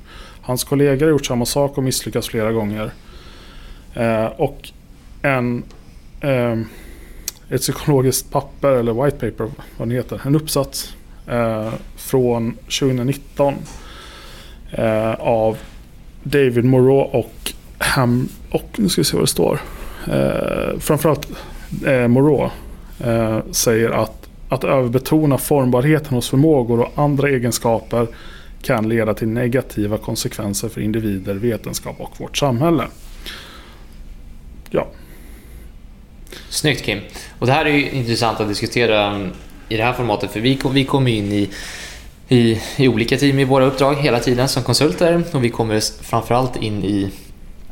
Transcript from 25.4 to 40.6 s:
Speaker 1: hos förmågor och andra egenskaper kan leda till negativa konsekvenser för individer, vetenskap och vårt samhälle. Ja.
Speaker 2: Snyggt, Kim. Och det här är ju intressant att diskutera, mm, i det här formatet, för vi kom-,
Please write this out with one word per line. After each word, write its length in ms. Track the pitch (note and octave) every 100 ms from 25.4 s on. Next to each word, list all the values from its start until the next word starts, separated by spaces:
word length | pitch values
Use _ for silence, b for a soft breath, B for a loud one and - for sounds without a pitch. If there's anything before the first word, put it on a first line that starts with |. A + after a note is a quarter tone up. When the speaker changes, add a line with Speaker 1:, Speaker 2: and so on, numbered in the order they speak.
| - D3 B2+ B2 C#3 D#3 -
Speaker 1:
hos 140 | B2 -
förmågor 520 | C#3 D3+ D3 A#2+ A#2
och 120 | A#2+
andra 340 | - D3 C#3 C#3+
egenskaper 800 | C3+ A#2+ A#2 A#2+ A2+ - A#2 A#2 - B B B B
kan 260 | - B2+ A2
leda 260 | A#2 A2
till 140 | G#2 A2+
negativa 720 | A2+ B2 B2+ - - G#2 G#2+
konsekvenser 680 | - A2+ B2+ - G#2+ G2+ A2+
för 120 | -
individer, 540 | G#2 A2+ A2 G2 F#2
vetenskap 640 | G2 A#2+ G#2+ - - - -
och 200 | - -
vårt 160 | - -
samhälle. 480 | C#3+ A#2 D#3+ D#3+ - - - B B B B B B B B B - - - - - - -
Ja. 160 | - - - B B B B B B B B - - - - - B B
Speaker 2:
Snyggt, 360 | - D#3 B2
Kim. 140 | - G2+ G2 B B B
Och 80 | A#2+
det 60 |
här 120 | C#3+ D3+
är 40 |
ju 200 | D3 C3+
intressant 500 | C3+ A#2 A2+ A#2 G#2+
att 80 | G#2
diskutera, 580 | G2+ G#2+ A#2+ A#2 G#2+ G2+
mm, 240 | G2+ F#2+ F2+ - - -
i 80 | A2
det 60 |
här 100 | A2+
formatet, 380 | B2+ A#2+ G2+ G2
för 100 | G#2+
vi 160 | A#2+
kom-, 180 | C3+